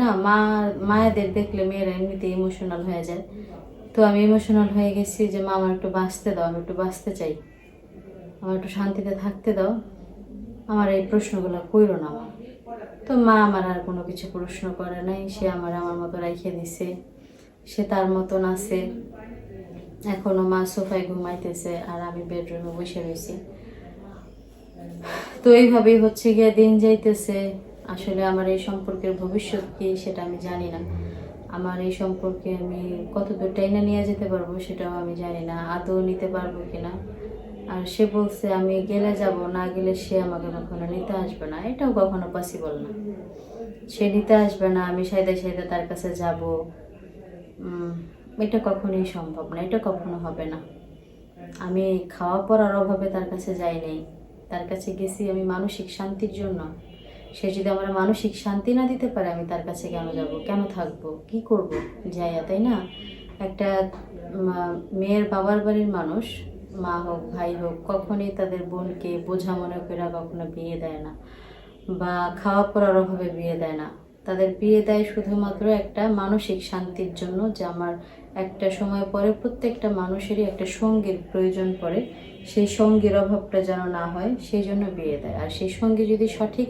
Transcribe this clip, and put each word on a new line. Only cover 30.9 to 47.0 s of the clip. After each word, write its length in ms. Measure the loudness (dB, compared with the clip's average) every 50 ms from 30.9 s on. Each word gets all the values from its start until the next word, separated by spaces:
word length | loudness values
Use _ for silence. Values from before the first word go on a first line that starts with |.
| -6 -6 -6 -8 -10 -12 -12 -14 -14 -16 -14
আমার 340 | -10 -8 -6 -4 -4 -4 -2
এই 100 | -2 -2
সম্পর্কে 580 | -2 -2 -2 -2 -2 -2 -2 -4 -4 -4 -4 -4 -4 -4
আমি 460 | -4 -6 -6 -6 -6 -6 -6 -8 -8 -4 -4
কতদূর 360 | -4 -2 -2 -2 -2 -2 -2 0
টাইনা 260 | 0 2 2 4 4
নিয়ে 220 | 4 4 2 2 2
যেতে 220 | 0 0 -2 0
পারবো 340 | 0 0 -2 -2 -4 -6 -6
সেটাও 320 | -6 -8 -6 -6 -6 -6
আমি 240 | -4 -4 -4 -6 -6
জানি 300 | -6 -6 -6 -6 -6 -6
না, 120 | -6 -6
আদৌ 420 | -6 -4 -4 -4 -4 -2 0 2 2
নিতে 280 | 2 2 0 0 -2
পারবো 360 | -2 -2 -2 -4 -4 -6 -8 -8 -8
কিনা। 200 | -8 -8 -8 -8 -8 -8 -10 -10 -12 -12 -12 -12 -12 -12 -12 -14 -14 -12 -10 -8
আর 160 | -6 -6 -6
সে 200 | -4 4 4 4 4 6
বলছে 400 | 2 2 0 0 -2 -2 0 2
আমি 280 | 2 2 2 2 2
গেলে 340 | 0 0 2 2 2 2 2
যাব, 320 | 2 2 0 0 0 -2
না 200 | -2 -2 -2 -4
গেলে 280 | -2 -2 0 0 0 0
সে 260 | 0 -2 0 0 2
আমাকে 260 | 2 0 -2 -4 -6
কখনো 380 | -6 -6 -8 -8 -8 -6 -6 -6
নিতে 280 | -4 -4 -4 -4 -4 -2
আসবে 340 | -2 -2 -4 -6 -8 -8
না, 100 | -8 -8 -6 -6
এটাও 280 | -6 -2 0 0 2 4
কখনো 360 | 4 4 4 2 -2 -4 -4 -6
পসিবল 520 | -6 -6 -6 -6 -6 -6 -6 -4 -6 -6
না। 280 | -8 -8 -8 -8 -10 -10 -10 -12 -14 -16 -16 -18 -16 -14 -14 -12 -12 -14 -16 -16 -14
সে 200 | -2 0 2 4
নিতে 240 | 4 2 6 8 8
আসবে 340 | 8 8 4 2 2 2 2
না, 120 | 4 2
আমি 240 | 0 0 -2 -2 -2
সাইদা 300 | 0 2 2 2 2 0
সাইদা 260 | 0 -2 -4 -4 -4 -6 -4
তার 180 | -4 -4 -4
কাছে 280 | -4 -6 -6 -6 -6 -4
যাব, 280 | -2 -2 -2 -2 -2 -2 -2 -2 -2 -4 -6 -12 -16 -18 -20 -20 -20